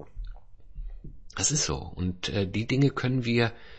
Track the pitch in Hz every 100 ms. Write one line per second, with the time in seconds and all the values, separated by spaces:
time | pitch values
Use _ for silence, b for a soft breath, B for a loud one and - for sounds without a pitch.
0 | - - - 62 - - - - - -
1 | - - - - 92 147 - 69 87 -
2 | 90 90 - 101 95 104 113 131 139 -
3 | 127 131 120 117 117 B B